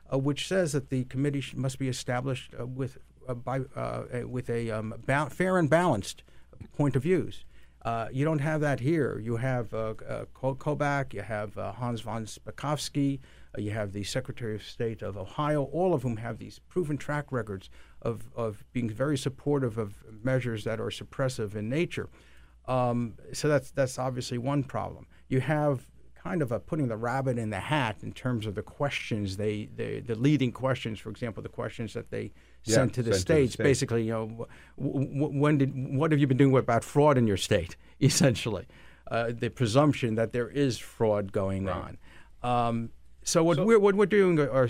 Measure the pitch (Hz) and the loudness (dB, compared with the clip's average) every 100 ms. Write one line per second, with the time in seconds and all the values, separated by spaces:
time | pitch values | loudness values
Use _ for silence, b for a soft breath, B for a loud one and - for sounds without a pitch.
0 | b 135 139 143 - 190 165 139 - 131 | b -2 0 -2 0 0 2 0 -2 -4
1 | 127 127 147 139 127 - 131 - 131 123 | -2 -2 -2 -2 -4 -4 -4 -2 -4 -4
2 | - 123 135 127 - - 123 131 127 - | -4 -4 -2 -6 -8 -10 -8 -6 -8 -8
3 | - - - 120 123 135 127 123 120 120 | -20 -14 -10 -8 -4 -4 -4 -6 -6 -6
4 | 117 123 117 123 123 117 113 110 110 - | -6 -8 -6 -6 -4 -2 -2 -4 -6 -6
5 | - 139 143 - 185 185 151 165 180 110 | -2 0 0 0 2 4 4 4 4 2
6 | - - - b b - - - 143 127 | -2 -10 -16 b b -18 -8 0 2 2
7 | 151 180 101 - - b b b 117 113 | 2 0 0 -8 -14 b b b -4 -4
8 | 110 131 151 156 151 156 147 123 127 170 | -4 -2 0 0 0 0 0 0 2 2
9 | 117 104 110 117 131 123 104 110 110 107 | 2 -2 -4 -2 0 -2 -2 -4 -4 -6
10 | 110 113 107 - 131 131 151 143 143 143 | -8 -8 -10 -6 -4 -2 -2 0 0 0
11 | 131 101 98 107 104 104 98 101 123 113 | -2 -6 -6 -6 -6 -6 -8 -6 -4 -4
12 | 113 113 104 - - - 139 151 - 147 | -6 -8 -8 -12 -14 -8 -4 -4 -4 -2
13 | 139 135 b b b - 104 110 104 101 | -2 -2 b b b -8 -4 -4 -4 -6
14 | 98 131 120 - 117 107 - - 117 110 | -4 -4 -6 -8 -8 -8 -10 -6 -4 -4
15 | 98 101 95 - 147 151 135 156 185 156 | -8 -8 -8 -2 0 0 0 0 2 2
16 | 127 110 120 104 104 - - - 143 147 | 0 -4 -6 -8 -12 -16 -8 -4 -2 -2
17 | - 147 143 127 104 95 - b b b | -4 -4 -2 -4 -4 -8 -12 b b b
18 | 120 110 104 - 113 101 - 127 117 104 | -6 -6 -8 -6 -6 -6 -6 -2 -2 0
19 | 139 139 131 - 143 143 123 110 104 101 | 0 0 -2 -4 0 0 0 -2 -6 -8
20 | - 107 123 127 120 110 110 110 107 - | -18 -6 0 0 0 -4 -4 -4 -4 -6
21 | 107 - 131 127 107 107 107 143 175 - | -8 -2 -2 -2 -4 -4 -2 0 -2 -4
22 | 87 b b b b b - 127 123 120 | -8 b b b b b -2 0 2 0
23 | 120 98 - - 147 143 - - 127 - | -2 -6 -12 -2 2 2 2 0 0 -2
24 | 131 127 - 123 123 143 135 110 95 - | -4 -4 -4 -4 0 0 -2 -4 -6 -10
25 | - b b 131 123 151 147 131 - - | -18 b b 0 2 2 2 0 -4 -20
26 | - - 170 180 127 110 - 160 127 107 | -20 -12 -4 -2 0 -2 -4 -2 -2 -2
27 | 117 131 131 120 110 98 - 151 117 101 | -2 0 0 0 -2 -4 -2 0 0 -4
28 | 107 - 127 120 107 98 - - 143 - | -10 -6 -4 -2 -4 -6 -8 -4 -4 -4
29 | - 110 101 95 107 104 107 110 110 107 | -4 -2 -2 -2 -2 -2 -6 -8 -6 -6
30 | 113 113 139 147 127 101 131 127 117 104 | -6 2 4 4 2 0 -2 -2 -4 -8
31 | 110 101 120 110 104 - 117 - 113 113 | -10 -8 -8 -8 -10 -8 -8 -6 -8 -8
32 | - 113 104 - b b - 110 120 127 | -8 -8 -8 -12 b b 2 4 4 2
33 | 113 98 92 160 127 - 143 127 127 117 | 2 2 4 4 4 4 4 4 2 0
34 | 110 113 110 113 117 B B B 139 139 | 0 -2 -6 -8 -12 B B B -2 0
35 | - 139 147 139 147 147 135 131 139 135 | -2 0 0 2 4 4 2 0 -4 0
36 | 156 147 143 131 139 127 113 117 - 147 | 4 4 6 6 8 6 4 2 2 6
37 | 147 127 113 95 - 101 85 - - - | 6 8 6 4 2 2 0 -8 -18 2
38 | 135 - 139 104 117 92 - B B B | 4 6 6 4 -2 -6 -8 B B B
39 | B 117 117 117 117 - 117 131 151 - | B -2 -2 -2 -4 0 4 6 6 4
40 | 120 110 113 123 113 139 139 107 - - | 2 0 0 -2 -2 0 2 0 -6 2
41 | 110 104 98 104 95 95 95 90 80 - | 4 4 0 0 0 0 -2 -4 -6 -12
42 | b b b - 123 120 120 117 113 - | b b b -6 0 2 2 0 -4 -10
43 | - - - 170 165 170 208 226 202 196 | -20 -10 0 4 4 4 6 8 8 6
44 | 202 208 185 160 139 131 | 4 6 6 4 4 2